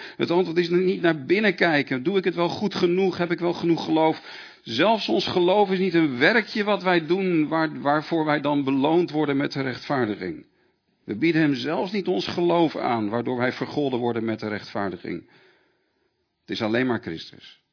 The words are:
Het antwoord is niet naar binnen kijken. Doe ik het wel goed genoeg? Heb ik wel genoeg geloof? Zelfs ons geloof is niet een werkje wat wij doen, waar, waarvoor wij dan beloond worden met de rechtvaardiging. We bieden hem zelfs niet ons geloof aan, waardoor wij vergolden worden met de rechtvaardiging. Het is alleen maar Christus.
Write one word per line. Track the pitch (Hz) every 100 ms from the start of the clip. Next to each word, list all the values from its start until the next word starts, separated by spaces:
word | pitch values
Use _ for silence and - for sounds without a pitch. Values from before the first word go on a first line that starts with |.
| - -
Het | 151
antwoord | 175 170 165
is | 170
niet | 175 185 190
naar | 170 160 127
binnen | 190 214 -
kijken. | 175 147 - 131
Doe | 143 196
ik |
het | 190 165
wel | 170
goed | 170 208 -
genoeg? | 175 185 190 170
Heb | 175
ik | 170
wel | 170
genoeg | 175 170 160
geloof? | - 160 160 156 - - - -
Zelfs | - 113 196 220 -
ons | - -
geloof | 185 175 208 196
is | 190
niet | 190
een | 165 156 123
werkje | 160 226 208 220
wat | 208 196
wij | 185 175 156
doen, | 185 190 165 147
waar, | 160 156 139
waarvoor | 135 151 147 165 156
wij | 147
dan | 143 147
beloond | 135 135 143 170 170
worden | 151 143 139
met | 143
de | 143
rechtvaardiging. | 135 120 - 139 107 95 92 78 - _ _ _ _ _ -
We | 107
bieden | 165 156
hem | 151 127
zelfs | 135 170 196
niet | 202 180
ons | 190 -
geloof | 185 170 170 156 -
aan, | 131 117 101
waardoor | 120 123 127
wij | 127
vergolden | - 127 147 143 123
worden | 123 113 113
met | 110
de | 107
rechtvaardiging. | 101 - 107 98 90 - 85 - _ _ _ _ _ _ _ _ _ _ _
Het | -
is | 98
alleen | 107 117 131
maar | 110
Christus. | 87 82 - - - - _